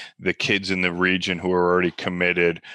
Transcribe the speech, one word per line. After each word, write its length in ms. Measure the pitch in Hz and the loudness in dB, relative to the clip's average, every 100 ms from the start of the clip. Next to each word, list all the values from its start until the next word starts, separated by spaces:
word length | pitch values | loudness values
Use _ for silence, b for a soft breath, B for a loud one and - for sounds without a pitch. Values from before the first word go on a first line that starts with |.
| B _ | B _
The 140 | 92 | -4
kids 360 | 87 - 101 95 | -2 0 -2 0
in 120 | 95 | -2
the 100 | 90 | 0
region 480 | 87 90 92 92 87 | 2 2 2 -2 -2
who 140 | 92 | 0
are 180 | 90 87 | 2 2
already 200 | 90 90 | 2 2
committed, 720 | - - 90 90 90 87 85 B | -2 -6 0 0 2 2 0 B